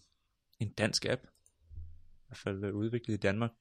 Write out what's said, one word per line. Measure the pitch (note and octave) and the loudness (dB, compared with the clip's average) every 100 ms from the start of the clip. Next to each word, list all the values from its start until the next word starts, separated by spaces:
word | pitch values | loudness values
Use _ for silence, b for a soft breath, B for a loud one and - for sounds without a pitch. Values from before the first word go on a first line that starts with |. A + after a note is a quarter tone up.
| _ _ _ _ _ - | _ _ _ _ _ -4
en | G#2 | -4
dansk | - G#2+ - - | 2 2 2 2
app. | B2+ | 0
I | - _ _ _ - - - - - - - | -2 _ _ _ -16 -12 -12 -12 -18 -20 -18
hvert | - | -8
fald, | - G2 | -4 -2
øh, | G2+ G#2 | -2 0
udviklet | A2+ A#2 - | 0 -2 0
i | G#2 | 2
Danmark. | G2 G#2 A#2 - | 2 2 0 0